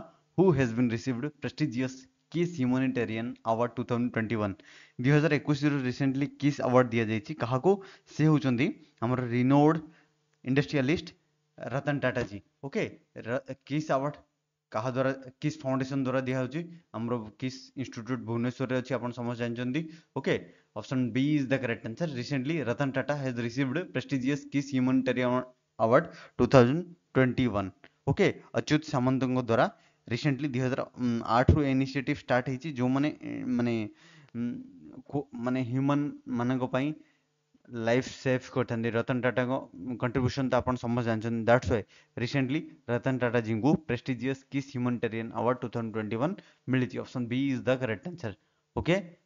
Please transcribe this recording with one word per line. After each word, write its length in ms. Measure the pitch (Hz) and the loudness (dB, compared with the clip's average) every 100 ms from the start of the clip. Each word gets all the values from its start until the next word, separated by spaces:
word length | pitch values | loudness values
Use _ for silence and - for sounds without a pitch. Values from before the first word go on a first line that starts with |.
| - _ _ - | -2 _ _ 4
"Who 80 | 190 | 4
has 160 | 139 123 | 4 2
been 160 | 113 123 | 2 0
received 340 | 117 135 117 147 - | 0 -2 -4 -6 -6
prestigious 520 | 123 - 151 117 127 - - _ _ | -8 -2 -2 -2 -4 -6 -20 _ _
Kiss 180 | 160 170 131 | -2 -2 0
Humanitarian 680 | 123 131 131 127 107 110 120 123 117 | 0 2 2 0 -2 -2 -6 -4 -2
Award 200 | 113 120 123 | 0 0 -2
ଟୁ 80 | |
ଥାଉଜେଣ୍ଡ 280 | 117 120 123 | -2 -2 0
ଟ୍ୱେଣ୍ଟି 240 | 120 110 113 | -2 0 0
ୱାନ୍?" 200 | 104 95 - - - - | -2 -4 -14 -20 -14 -2
ଦୁଇ 100 | 127 | 4
ହଜାର 220 | 147 156 | 4 4
ଏକୋଇଶରୁ 440 | 143 147 143 147 143 | 2 2 2 2 2
ରିସେଣ୍ଟଲି 440 | 127 123 135 131 139 | 0 0 0 0 -2
କିସ୍ 320 | - 143 139 | 0 0 2
ଆୱାର୍ଡ 260 | 123 123 123 | 4 4 6
ଦିଆଯାଇଛି। 440 | 113 110 110 - | 2 0 -2 -4
କାହାକୁ? 380 | 156 117 127 175 196 - - - | -6 -2 2 4 2 -2 -20 -10
ସେ 160 | - | 2
ହେଉଛନ୍ତି 440 | 156 151 139 117 165 - - _ | 4 6 4 2 0 -2 -14 _
ଆମର 180 | 113 127 123 | -2 0 0
ରିନୋଡ୍ 520 | 120 123 143 151 160 - - _ _ _ _ 120 | 2 6 6 6 4 -4 -18 _ _ _ _ 0
ଇଣ୍ଡଷ୍ଟ୍ରିଆଲିଷ୍ଟ 600 | 135 139 147 127 180 175 - _ _ _ - | 0 2 0 2 0 -4 -16 _ _ _ -14
ରତନ 380 | 120 131 147 143 | -8 -4 -2 0
ଟାଟା 220 | 127 120 | 0 -2
ଜୀ, 180 | 120 101 - _ | -4 -8 -16 _
ଓକେ। 200 | 139 220 123 - _ 127 | -8 -6 -6 -8 _ -14
ର-, 260 | 113 131 - 131 - | -6 -6 -6 -14 -6
କିସ୍ 260 | 147 156 | -4 0
ଆୱାର୍ଡ 240 | 135 143 147 _ _ _ _ _ | -2 -2 -6 _ _ _ _ _
କାହା 180 | 107 127 | -4 -2
ଦ୍ୱାରା? 200 | 123 131 135 - - | 0 0 -2 -10 -6
କିସ୍ 160 | 151 147 | -6 -4
ଫାଉଣ୍ଡେସନ 400 | 135 131 131 139 | -2 -2 -2 -2
ଦ୍ୱାରା 180 | 131 131 | 0 0
ଦିଆହେଉଛି। 400 | 127 131 127 147 175 - _ | 0 -2 -2 -6 -8 -14 _
ଆମର 200 | 110 117 120 107 - | -8 -4 -4 -6 -8
କିସ୍ 200 | 127 131 - - | -8 -8 -12 -10
ଇନଷ୍ଟିଚ୍ୟୁଟ୍ 440 | 123 120 113 127 | -8 -8 -6 -6
ଭୁବନେଶ୍ୱରରେ 540 | 110 117 123 - 127 127 | -4 -2 -2 -2 -2 -2
ଅଛି, 140 | 123 | -2
ଆପଣ 160 | 123 120 | -4 -4
ସମସ୍ତେ 320 | 120 120 117 | -6 -6 -4
ଜାଣିଛନ୍ତି, 380 | 120 117 123 147 160 - _ 147 | -4 -4 -2 -4 -4 -10 _ -4
ଓକେ। 200 | 180 117 - - _ - | -2 -2 -4 -20 _ -12
ଅପସନ୍ 260 | - 131 123 | -4 -2 0
B 60 | 117 143 151 | 0 2 2
is 80 | 123 | 0
the 80 | 135 | 0
correct 240 | 120 113 113 | -2 -4 -8
answer। 180 | 113 170 | -6 -6
Recently, 480 | 123 120 139 131 165 | -6 -4 -4 -2 -2
ରତନ 260 | 117 120 139 | -2 -2 -2
ଟାଟା 240 | 135 131 147 | -2 -2 -4
has 200 | 131 120 | -4 -4
received 420 | 117 123 135 147 180 | -4 -2 -2 -2 -4
prestigious 480 | 131 - 139 127 143 - | -6 -4 -2 0 -2 -2
Kiss 200 | 139 139 | -4 -2
Humanitarian 720 | 127 127 131 127 120 123 127 - - _ - | 0 4 4 2 2 2 0 -2 -12 _ -2
Award 260 | 113 135 165 - - - | 4 4 4 -6 -10 0
ଟୁ 100 | 123 | 8
ଥାଉଜେଣ୍ଡ 360 | 135 120 160 175 - _ | 8 8 4 -4 -14 _
ଟ୍ୱେଣ୍ଟି 320 | 135 127 127 123 | 2 4 4 0
ୱାନ୍, 220 | 101 95 - - _ - | 0 -2 -8 -20 _ -2
ଓକେ। 200 | 139 170 - - - | 2 2 0 -4 -4
ଅଚ୍ୟୁତ 260 | - 214 | 2 0
ସାମନ୍ତଙ୍କ 580 | - 131 127 131 131 127 | 2 0 2 2 2 0
ଦ୍ୱାରା 240 | 117 113 180 - _ _ - | 2 2 2 -2 _ _ -6
ରିସେଣ୍ଟଲି 400 | 120 151 127 147 | 0 0 0 0
ଦୁଇ 140 | 123 | 0
ହଜାର 200 | 127 131 - - 123 117 - | 0 -2 -4 -4 -2 0 2
ଆଠରୁ 340 | 117 135 156 | 4 6 4
ଏ 60 | 139 | 4
ଇନିସିଏଟିଭ୍ 460 | 131 135 135 127 143 | 2 0 -2 -4 -4
ଷ୍ଟାର୍ଟ 280 | - 127 127 | 0 0 0
ହେଇଛି, 200 | 131 160 | -6 -6
ଯେଉଁମାନେ, 380 | 123 127 135 147 - | -2 0 2 0 -4
ଏ, 100 | 117 117 117 | -10 -8 -4
ମାନେ, 280 | 123 120 113 104 - - - 143 117 | -2 0 -2 -4 -10 -20 -20 -12 -6
ଉଁ, 80 | 120 123 - 82 78 - - | -6 -6 -12 -20 -20 -20 -8
କୋ-, 180 | 143 - | -6 -6
ମାନେ 260 | 120 120 131 | -6 -4 -2
ହ୍ୟୁମାନ୍ 420 | 120 131 139 143 143 - - | -2 0 2 2 0 -6 -6
ମାନଙ୍କ 360 | 120 120 131 127 | -2 0 -2 -2
ପାଇଁ 220 | 131 143 156 - _ _ _ _ _ - | -2 -2 -6 -14 _ _ _ _ _ -12
ଲାଇଫ୍ 400 | 120 113 123 - | -4 2 2 0
ସେଭ୍ 360 | - 135 127 - | -4 0 0 -2
କରିଥାନ୍ତି। 360 | 131 117 117 117 | -4 -2 -2 0
ରତନ 280 | 113 113 127 | 0 0 0
ଟାଟାଙ୍କ 320 | 123 117 123 131 - - 107 117 | 0 0 0 -2 -6 -12 -10 -4
କଣ୍ଟ୍ରିବ୍ୟୁସନ୍ 520 | 127 135 123 - 131 | -2 0 0 0 0
ତ 40 | 123 | 2
ଆପଣ 200 | 127 123 | 2 -2
ସମସ୍ତେ 340 | 120 123 117 | 0 0 0
ଜାଣିଛନ୍ତି, 340 | 113 113 113 110 | -2 -2 0 4
that's 180 | 123 - | 4 4
why 100 | 113 - - _ - | -2 -2 -14 _ -6
recently 440 | 120 139 127 147 - - - | -2 0 0 -2 -6 -10 -4
ରତନ 260 | 120 135 131 | -2 0 0
ଟାଟା 220 | 120 120 | 2 2
ଜୀଙ୍କୁ 300 | 110 110 127 175 - | 0 2 4 2 0
ପ୍ରେଷ୍ଟିଜିୟସ୍ 540 | 120 - 120 127 135 _ | -4 -4 -4 -4 -6 _
କିସ୍ 180 | 135 135 | -6 -4
ହ୍ୟୁମାନିଟେରିଆନ୍ 600 | 123 123 120 117 113 113 | -2 -2 0 -2 -2 -4
ଆୱାର୍ଡ 260 | 113 113 127 | 0 0 0
ଟୁ 100 | 120 | -2
ଥାଉଜେଣ୍ଡ 240 | 120 113 | -4 -4
ଟ୍ୱେଣ୍ଟି 240 | 110 107 113 | -4 -4 -2
ୱାନ୍ 180 | 151 202 - _ - | -2 -4 -12 _ -2
ମିଳିଛି। 280 | 127 123 117 | 0 0 -4
ଅପସନ୍ 280 | 110 127 117 | -8 -6 -4
B 60 | 127 139 | -2 0
is 60 | 123 | 0
the 140 | 107 131 | 0 0
correct 240 | 123 104 180 | -2 -4 -8
answer, 220 | 165 113 - _ _ _ 117 | -10 -10 -10 _ _ _ -4
ଓକେ। 200 | 147 190 185 - | 0 0 -2 -16